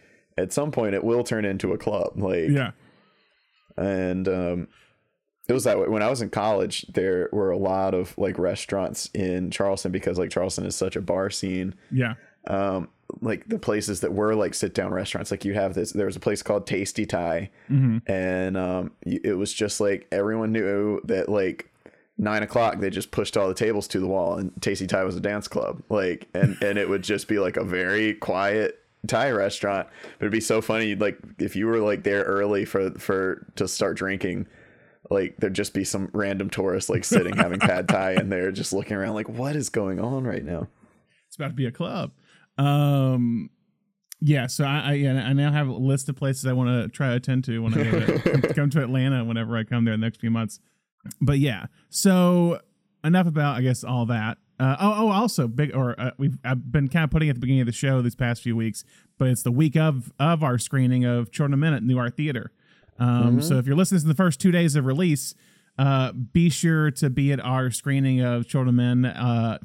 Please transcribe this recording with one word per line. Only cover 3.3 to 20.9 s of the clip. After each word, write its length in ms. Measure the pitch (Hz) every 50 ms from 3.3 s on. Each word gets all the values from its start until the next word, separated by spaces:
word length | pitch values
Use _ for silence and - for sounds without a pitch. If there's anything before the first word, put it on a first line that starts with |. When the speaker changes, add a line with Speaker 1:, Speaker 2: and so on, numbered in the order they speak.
| _ _ _ _ _ _ _ _ -
Speaker 1:
and, 500 | - 92 98 98 92 92 90 90 92 95
um, 420 | 98 92 90 90 87 90 90 85 - _ _ _ _ _ _ _ _ _ _ _ _ _ _ - -
it 40 |
was 120 | - - 110
that 160 | 123 104 -
way. 80 | - -
When 140 | 110 107
I 60 | 104 113
was 140 | 135 123
in 80 | 113 -
college, 520 | - 110 101 110 107 98 92 - - - - - -
there 340 | 101 90 95 92 90 87 -
were 180 | - 104 98 95
a 80 | 87 95
lot 340 | 98 95 95 95 95 95
of, 240 | 92 90 92 90 -
like, 220 | - 98 95 92 -
restaurants 720 | 90 90 92 - - - 101 98 92 - - - - -
in 380 | - - 95 92 90 92 92 87
Charleston 400 | - - 101 98 98 98 - 92
because, 260 | 90 95 - 92 90
like, 140 | 90 90 -
Charleston 340 | - 87 87 95 - - 95
is 120 | 95 95
such 180 | - 92 95 -
a 60 | -
bar 260 | 95 87 90 92 95 101
scene. 460 | - - - 95 92 92 92 95 92 - _ -
Speaker 2:
Yeah. 240 | - 131 123 117 117 - - - _ _ -
Speaker 1:
Um, 420 | - 98 98 98 98 95 92 85 - _ _ _ - - -
like, 280 | - 110 104 87 - -
the 100 | 226 208
places 420 | - - 104 107 104 - 101 92
that 120 | - -
were, 240 | 92 98 107 107 110
like, 180 | 107 101 87 -
sit 200 | - - 95 -
down 180 | - 95 95
restaurants, 400 | 95 92 95 - - 92 107 -
like, 120 | 104 95 -
you 100 | 98 101
have 200 | 104 98 95 92
this, 160 | 98 87 -
there 160 | - - 101
was 80 | 92 95
a 60 | -
place 220 | - 117 104 -
called 260 | - - 104 101 - -
Tasty 360 | - 92 101 - - 113 104
Thai. 460 | 95 - 87 87 85 82 82 101 104 _ _ - -
Speaker 2:
Mm-hmm. 420 | - 135 131 123 113 113 - -
Speaker 1:
And, 460 | 98 95 92 92 92 92 92 92 95
um, 360 | 95 92 90 90 92 87 - - - -
y-, 140 | 85 90 - -
it 100 | - 101
was 180 | 90 104 104
just, 280 | - - 110 101 - -
like, 260 | 107 101 98 - - -
everyone 400 | - 98 101 101 110 110 110 110
knew 480 | 110 113 101 98 101 101 104 104